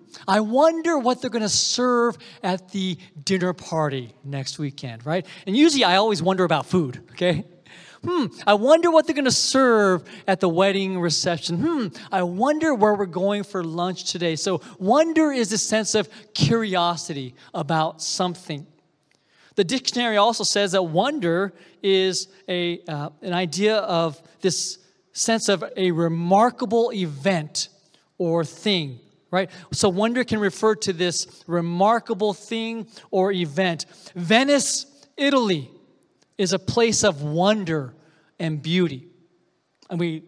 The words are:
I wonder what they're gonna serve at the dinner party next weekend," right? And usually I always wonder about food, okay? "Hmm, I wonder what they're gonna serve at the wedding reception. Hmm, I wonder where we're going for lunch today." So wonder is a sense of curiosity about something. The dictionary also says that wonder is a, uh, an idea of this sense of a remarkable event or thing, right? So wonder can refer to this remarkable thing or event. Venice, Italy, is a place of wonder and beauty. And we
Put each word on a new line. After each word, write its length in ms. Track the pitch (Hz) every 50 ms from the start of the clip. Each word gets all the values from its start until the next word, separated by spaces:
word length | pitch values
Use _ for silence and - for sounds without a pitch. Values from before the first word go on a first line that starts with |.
| - _ - - -
I 140 | - 190 214
wonder 580 | 220 208 233 262 302 330 330 330 320 339 330 285
what 220 | 226 247 254 247
they're 100 | - 247
gonna 180 | 196 233 220 196
serve 720 | - - - - - - 247 254 247 240 233 240 - - - - - - -
at 280 | 185 185 185 185 -
the 280 | - 196 185 185 175 - - - - 156 139
dinner 280 | - 190 185 180 185 175
party 640 | - - - 170 160 156 147 135 131 120 110 - _ -
next 340 | 139 143 139 131 131 - -
weekend," 480 | 151 139 143 - - 127 113 110 117
right? 180 | 151 165 185 - - - - -
And 100 | 190 196
usually 280 | 262 302 339 285 277 226
I 120 | 175 180
always 260 | 190 214 226 208 156 165
wonder 220 | 185 190 185 185
about 220 | 160 165 143 127
food, 340 | - - 185 160 127 123 - - - -
okay? 320 | - 175 180 165 151 - - - - _ - - - - - - - -
"Hmm, 220 | - 359 339 254 170 - - -
I 100 | - 208
wonder 360 | 202 214 269 320 330 330 349
what 160 | 320 320 302
they're 80 | - 294
gonna 160 | 285 277 254
serve 720 | - - - - - 262 269 247 233 214 208 190 185 165 - - - - -
at 140 | - 190 185
the 80 | - 180
wedding 500 | 165 170 190 202 190 196 196 190 190 180
reception. 600 | 170 175 156 - - 185 170 156 - - 170 175
Hmm, 280 | 247 330 339 285 226 170 - - - -
I 140 | - 185 180
wonder 500 | 175 175 185 240 277 302 302 320 320 277
where 200 | 208 208 214 208
we're 120 | 196 202
going 380 | 180 156 180 185 202 208 208 196
for 180 | - - 190 170
lunch 480 | 165 160 175 175 185 180 - - -
today." 240 | - 175 175 170 160
So 260 | 151 - 202 180 151 - - - -
wonder 500 | 185 190 240 294 320 330 320 320 320 294
is 220 | 277 254 226 180 220
a 60 | 202
sense 360 | - - 214 220 208 - -
of 140 | 214 202 - - - - - -
curiosity 1000 | - 160 143 226 233 220 208 185 180 175 175 170 156 - - 160 139 131 123 123 - - - -
about 480 | 170 160 143 170 160 156 160 - - -
something. 640 | - - - 185 180 170 - - - 156 139 151 - _ _ _ _ _ _ _ _ _ _ _ _ _ _ _ _ _
The 80 | - 190
dictionary 540 | 160 262 254 - - - 240 240 233 214
also 260 | 202 202 233 226 - 202
says 300 | - - 208 202 190 170
that 100 | 196 185
wonder 680 | 165 156 170 214 269 302 302 185 170 165 180 196 196 - - - - _ _
is 460 | - 196 190 185 190 190 180 - - - _ _ _ -
a, 320 | 185 180 175 175 170 170 - -
uh, 220 | 156 143 147 165 151 _
an 140 | - 196 175
idea 420 | 175 185 170 139 175 202 214 220
of 440 | 214 190 - 180 165 165 165 143 - - _ _ _
this 380 | - 185 170 - - - - - _ _ _ _ _ _ -
sense 380 | - - - 226 220 - -
of 120 | 196 170 - - -
a 140 | 202 190 180
remarkable 1000 | 170 160 170 165 165 165 170 175 196 202 226 247 240 - 254 196 226 233 226 233
event 800 | 240 196 185 156 147 135 135 196 190 160 151 151 - - - - _ _ _ _ _ _ _ _ _
or 300 | - 185 165 165 170 160
thing, 520 | 151 - - - 214 202 175 151 139 123 120 - _ _ _ _ _
right? 200 | - 185 190 - - - - -
So 200 | - - - 202
wonder 340 | 175 190 214 226 240 254 240
can 160 | 240 220 214
refer 340 | 208 190 - - 220 220 214
to 160 | 214 - 190 180
this 320 | 160 180 180 160 - - - - - -
remarkable 840 | - 165 175 170 170 170 175 196 214 233 226 - - 226 185 214 208 190
thing 540 | - - - 233 226 226 226 226 233 202 - - - - _
or 200 | - 190 185 202
event. 540 | 202 180 175 151 139 175 190 180 165 147 - - - - - - -
Venice, 720 | 180 175 160 220 233 269 277 285 269 - - - - - - _ _ _ _ _ -
Italy, 520 | 277 285 285 262 233 202 180 151 127 - - - _ _ _ _ _ _ _ _ _ _ _ -
is 160 | 202 170 190
a 40 | 185
place 460 | 190 - - 240 226 233 208 - 214
of 180 | 208 165 139 147
wonder 720 | 151 151 170 180 202 214 214 190 170 160 151 135 123 - - _ _ _ _ _ _ _ -
and 240 | 175 160 156 147 123
beauty. 440 | 160 170 185 180 160 139 127 - - _ _ _ _ _ _ _ _ _ _ _ _ _ _ _ -
And 100 | 180 165
we 200 | 175 170 160 160 160